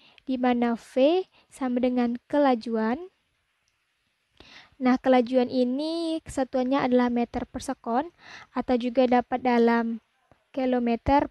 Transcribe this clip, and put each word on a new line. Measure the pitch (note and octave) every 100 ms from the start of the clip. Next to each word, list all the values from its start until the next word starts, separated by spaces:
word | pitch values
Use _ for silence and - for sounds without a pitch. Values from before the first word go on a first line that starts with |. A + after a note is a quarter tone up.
| _ _ -
di | C4
mana | B3+ A#3+ A#3+ A#3
V | - - C4+ F4+ F#4 _ _
sama | - C4+ B3
dengan | B3 B3 A#3+ A#3+ _
kelajuan. | D4 C#4+ B3 A#3 A3+ A3 C4+ F#4 _ _ _ _ _ _ _ _ _ _ _ _ _ - - - _
Nah, | B3+ B3+
kelajuan | C4+ B3+ A#3+ B3+ B3
ini | C4 B3 C4 D#4 E4 E4 D#4+
kesatuannya | - - C4 C4 B3+ C#4 B3
adalah | B3 B3
meter | A#3+ A#3 B3 -
per | B3+ -
sekon, | C4 - A#3 E4+ _ - - -
atau | - - B3
juga | B3 A#3+ B3+
dapat | B3 A#3+ B3+
dalam | B3+ A#3+ A#3 A#3 A3+ A3+ _ _ _ _ _
kilometer | - C4 B3 A#3 A#3 - C#4 D4